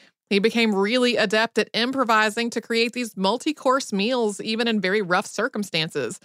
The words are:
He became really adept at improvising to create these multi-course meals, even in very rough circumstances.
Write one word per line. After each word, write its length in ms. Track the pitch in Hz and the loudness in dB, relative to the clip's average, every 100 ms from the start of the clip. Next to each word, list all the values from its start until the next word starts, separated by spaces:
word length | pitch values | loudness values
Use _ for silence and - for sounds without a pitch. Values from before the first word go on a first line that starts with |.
| _ _ - | _ _ 0
He 80 | 196 | 2
became 360 | 226 233 226 | 4 4 2
really 420 | 196 202 247 247 - | 2 2 2 2 2
adept 420 | 208 214 226 - | 2 2 2 0
at 100 | 202 | -2
improvising 760 | 214 240 269 233 220 214 220 233 | -2 -2 0 2 2 2 0 -4
to 120 | 226 | -4
create 320 | - 226 233 | -2 0 0
these 200 | 247 233 | -2 -6
multi-course 760 | - 190 240 320 302 269 262 - | -2 -2 0 -2 -2 0 0 0
meals, 480 | 196 214 254 214 196 | -2 0 0 -2 -4
even 260 | - 226 233 | -4 -2 0
in 140 | 214 | 0
very 220 | 185 214 | 0 0
rough 240 | 180 180 - | 0 -2 -2
circumstances. 920 | - 220 214 196 165 160 147 117 180 | -4 -4 -4 -4 -4 -4 -4 -6 -8